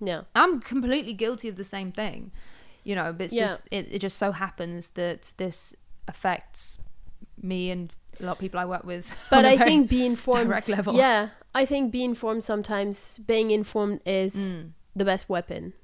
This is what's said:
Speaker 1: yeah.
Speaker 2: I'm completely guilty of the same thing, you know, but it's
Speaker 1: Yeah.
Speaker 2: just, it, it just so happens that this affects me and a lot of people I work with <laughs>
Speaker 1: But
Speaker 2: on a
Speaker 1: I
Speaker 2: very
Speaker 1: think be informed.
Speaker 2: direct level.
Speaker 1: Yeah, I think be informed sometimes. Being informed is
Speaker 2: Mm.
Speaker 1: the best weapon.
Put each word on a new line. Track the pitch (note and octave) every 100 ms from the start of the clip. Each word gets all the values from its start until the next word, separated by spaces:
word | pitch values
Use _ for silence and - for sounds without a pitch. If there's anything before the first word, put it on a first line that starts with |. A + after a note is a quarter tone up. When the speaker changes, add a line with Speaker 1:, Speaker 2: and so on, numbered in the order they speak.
Speaker 1:
yeah. | G3 D#3+ -
Speaker 2:
I'm | - F4+ C#4+
completely | - C4 A#3+ C#4+ G#3
guilty | G3 A3+ B3 A3+
of |
the | F#3+
same | F#3+ G3 F#3+
thing, | F#3+ G#3+ - - - - - - -
you | G3+ F#3+
know, | E3
but | E3+ F#3+
it's |
Speaker 1:
Yeah. | A#3 G#3+
Speaker 2:
just, | F3 -
it, | G3 F#3
it | G3
just | F#3+ -
so | G3+
happens | F#3 F#3+ - F3 E3+ -
that | - F3 E3 - -
this | F#3 - - - - - -
affects | - F#3+ F3 - - - - - - - - - -
me | F3+ F#3 F3+
and | F3+ E3+ - - -
a | F3+
lot |
of | F3+
people | F#3 F3+
I |
work | F3+ F#3
with | F3+ F3 - -
<laughs> | -
Speaker 1:
But | C4+
Speaker 2:
on |
a | C4
Speaker 1:
I | C4+
Speaker 2:
very | B3
Speaker 1:
think | D#4 B3
be | B3
informed. | B3 A#3 - A#3+ A#3
Speaker 2:
direct | A3+ A3
level. | G3+ G3+
Speaker 1:
Yeah, | A#3+ C4 A3 G#3+ - -
I | C4 C4+
think | C#4+ B3+
be | B3
informed | B3 A#3 A3 A3+
sometimes. | G#3 G#3 G#3 G3+ G3+ G3 - -
Being | A3 A3+ A3
informed | G#3+ G3+ G#3+ G#3 G#3
is | - F#3+ F#3+
Speaker 2:
Mm. | G3 F#3+ F3 D#3+ - - G3
Speaker 1:
the |
best | G3 F#3+ -
weapon. | F3+ - E3 E3+ -